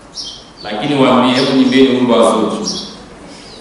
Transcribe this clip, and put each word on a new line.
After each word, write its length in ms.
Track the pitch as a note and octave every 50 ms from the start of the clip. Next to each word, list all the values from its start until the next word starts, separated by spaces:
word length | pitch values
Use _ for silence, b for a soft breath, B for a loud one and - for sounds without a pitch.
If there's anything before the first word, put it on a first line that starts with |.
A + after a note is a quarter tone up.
| - - - - - - - - - - - - -
Lakini 400 | G#2+ A2 - - C#3+ C#3+ C#3 C3
waambie, 320 | B2 B2 A#2+ B2 B2+ B2
"Hebu 180 | C3 C#3 C3+ C3
niimbieni 320 | C3 B2+ A#2+ B2 C3+ C3 B2
wimbo 240 | B2 B2 B2 A#2+ A#2
wa 200 | A2+ A2+ A2 A2
Zuchu." 320 | A2 G#2+ G#2 - G2 - - - - - - - - - - - - - - - - - - - -